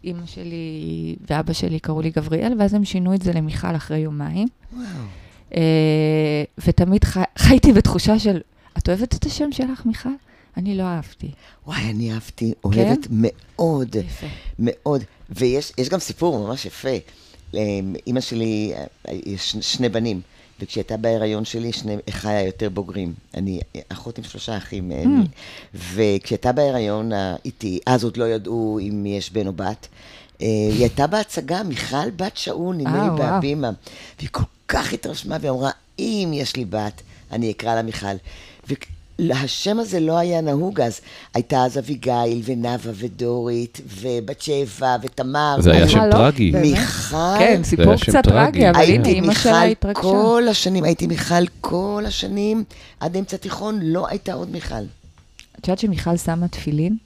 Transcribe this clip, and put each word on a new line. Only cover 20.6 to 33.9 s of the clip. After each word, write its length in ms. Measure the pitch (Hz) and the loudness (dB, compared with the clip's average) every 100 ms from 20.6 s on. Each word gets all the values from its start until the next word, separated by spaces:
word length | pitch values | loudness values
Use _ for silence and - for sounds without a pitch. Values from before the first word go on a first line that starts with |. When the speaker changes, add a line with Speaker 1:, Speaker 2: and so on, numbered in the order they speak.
Speaker 2:
וכשהייתה 360 | - - 95 110 | -10 -8 -6 -4
בהיריון 480 | 113 113 107 107 | 0 0 0 -2
שלי, 280 | 110 117 117 | -4 -6 -6
שני 240 | 110 107 104 - | -6 -6 -8 -8
אחיי 240 | 95 104 104 | -8 -2 0
היותר 320 | 95 92 107 | -2 -2 -4
בוגרים. 440 | 92 92 101 87 82 _ | -4 -6 -6 -6 -8 _
אני 260 | - 98 90 - - - | -8 -6 -6 -8 -14 -14
אחות 300 | - - 117 | -14 -12 -14
עם 60 | |
שלושה 320 | 107 101 - 107 | -14 -14 -10 -10
אחים, 360 | - 101 90 | -8 -8 -6
אה, 100 | 69 | -2
Speaker 1:
Mm. 40 | 135 | 0
Speaker 2:
אני, 180 | 285 180 - - - - | 2 0 -4 -20 -20 -18
וכשהייתה 800 | - 87 92 107 98 - 110 123 | -16 -10 0 2 2 -2 -2 0
בהיריון, 600 | 127 143 127 107 107 113 | 2 2 2 -2 -2 -2
אה, 220 | 104 95 90 | -2 -4 -6
איתי, 340 | - - 107 92 - | -10 -8 -6 -4 2
אז 180 | 127 | 2
עוד 120 | 117 110 | 2 -2
לא 80 | 117 | -2
ידעו 500 | 110 95 117 110 107 | -2 -2 -2 -2 -2
אם 260 | 101 104 101 | -4 -4 -2
יש 260 | 101 - | -4 -4
בן 140 | 107 98 | -4 -4
או 60 | |
בת, 340 | 87 98 110 - - - - - _ | -4 -6 -6 -12 -20 -20 -20 -20 _
אה, 40 | 113 | -2
היא 340 | 110 107 107 | 0 2 2
הייתה 260 | 120 127 143 | 2 2 0
בהצגה, 560 | 208 208 - 131 180 | 0 -2 -6 -4 -4
מיכל 480 | 202 117 104 135 190 202 | -4 -6 -4 -4 -4 -4
בת 200 | 190 - | -8 -6
שאול, 400 | - - 175 180 | -8 -4 -4 -2
נדמה 220 | 147 160 | -2 0
Speaker 1:
אה, 40 | |
Speaker 2:
לי, 40 | 208 | 0
Speaker 1:
וואו. 60 | 156 | 0
Speaker 2:
בהבימה. 520 | 127 185 143 147 127 101 - | 0 0 0 -2 -4 -6 -14